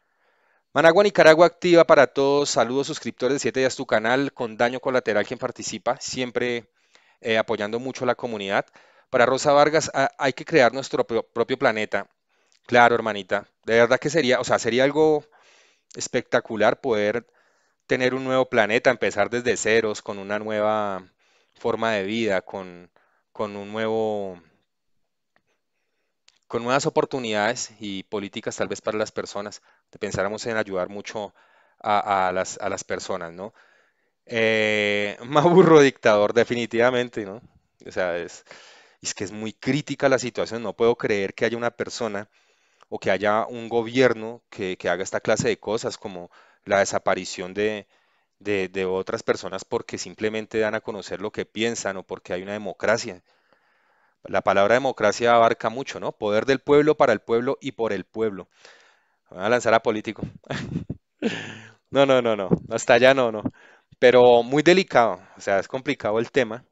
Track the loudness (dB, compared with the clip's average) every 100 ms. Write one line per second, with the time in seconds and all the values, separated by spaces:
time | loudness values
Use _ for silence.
0 | _ _ _ _ _ _ _ 4 6 6
1 | 4 6 8 8 6 4 4 6 8 6
2 | 6 2 0 2 0 0 0 0 -4 -8
3 | -10 -4 -2 -2 -2 -2 -2 -2 -2 0
4 | 0 0 -2 -6 -8 -2 -2 -2 -2 -2
5 | 0 0 -2 -6 -10 -8 -10 -6 -4 -4
6 | -6 -8 -4 0 0 0 -8 _ _ _
7 | _ _ 0 0 2 -2 -2 -4 -6 -4
8 | -2 -2 -4 -6 -2 -2 -2 -10 _ _
9 | _ 2 2 2 4 4 4 2 -2 -2
10 | -4 -2 -4 -4 0 4 4 2 -6 -4
11 | -2 -2 -4 -4 -2 0 0 0 -4 -6
12 | -8 _ _ _ _ _ 2 6 6 4
13 | -2 -6 -4 -6 -6 _ 0 4 4 2
14 | 0 0 2 0 0 0 0 0 0 2
15 | 2 2 -4 _ _ _ _ _ _ -14
16 | -6 -6 -2 -2 -2 0 0 0 -2 0
17 | 0 -2 -8 _ _ _ _ _ -4 -2
18 | 0 -2 -2 0 2 2 2 2 2 0
19 | -2 -2 -2 -2 -2 -2 2 2 0 -4
20 | -10 -10 -6 -6 -4 -2 -2 -2 -4 -8
21 | -12 _ _ _ _ _ -6 -2 -2 -2
22 | -2 -4 -2 -2 -4 -12 -12 -18 -20 _
23 | _ _ _ -10 -8 -8 -10 -6 -4 -2
24 | -2 -4 -8 -14 _ _ _ _ _ _
25 | _ _ _ _ _ _ _ _ _ _
26 | _ _ _ _ -10 -6 0 0 0 -2
27 | -2 -4 -4 -2 -2 -2 -8 -12 -10 -10
28 | -8 -8 -8 -10 -8 -6 -6 -6 -6 -4
29 | -4 -8 -10 -10 -12 -14 _ _ _ -10
30 | -8 -4 -4 -4 -6 -6 -4 -4 -6 -8
31 | -12 -10 -12 _ _ _ _ _ -2 0
32 | 2 0 0 0 -4 -6 -8 -8 -8 -8
33 | -8 -8 -10 -14 -16 _ _ _ _ _
34 | _ _ -8 -2 2 2 2 0 0 -2
35 | -4 -8 -2 2 4 6 8 8 6 4
36 | 2 4 4 2 2 0 -2 0 2 2
37 | -4 -6 -10 -12 -18 _ _ _ -12 -4
38 | -4 -4 -8 -14 -20 -20 -20 -20 _ _
39 | -12 -10 -10 -10 -12 -8 -4 -4 -4 -2
40 | 0 0 -2 -6 -6 -6 -8 0 0 0
41 | -2 -2 -4 -2 -4 -2 -6 -6 -8 -6
42 | -6 -8 -12 _ _ _ _ _ -16 -6
43 | -2 0 2 0 -2 -8 -6 -4 -2 2
44 | 2 2 -8 -14 _ -8 -8 -4 -4 -4
45 | -4 -4 -2 0 0 -4 -4 -6 -6 -10
46 | -12 -14 -16 _ _ _ -2 0 0 -2
47 | -2 -4 -4 -10 -10 -4 -4 -4 -12 _
48 | _ _ _ _ -6 -4 -4 -4 -4 -4
49 | -4 -6 -4 -4 -6 -12 -8 -8 -8 -12
50 | -12 -6 -6 -6 -6 -4 -2 -4 -8 -12
51 | -10 -10 -10 -10 -10 -4 -4 -4 -8 -8
52 | -10 -14 -10 -10 -8 -10 -10 -6 -2 -2
53 | -2 -14 _ _ _ _ _ _ _ _
54 | _ _ -6 -2 2 4 4 4 0 0
55 | 0 2 2 4 4 2 -6 -8 -10 -10
56 | -10 -6 -2 -2 0 -2 4 4 4 4
57 | 2 2 0 -2 -2 -6 -8 -6 -4 -4
58 | -8 -4 -4 -6 -16 _ -20 -20 _ _
59 | _ _ _ -6 -2 0 2 2 2 -4
60 | -6 -10 -12 -14 -12 -10 -8 -8 -8 -14
61 | _ -8 -6 -6 -12 -16 -20 _ _ 2
62 | 4 4 2 -2 0 -2 -2 -4 2 6
63 | 6 6 2 -2 -8 -10 _ _ _ 2
64 | 6 8 8 6 4 2 4 4 4 4
65 | 4 0 -10 -10 -2 -2 -2 -6 -6 -4
66 | -2 -2 -2 -2 -2 -4 _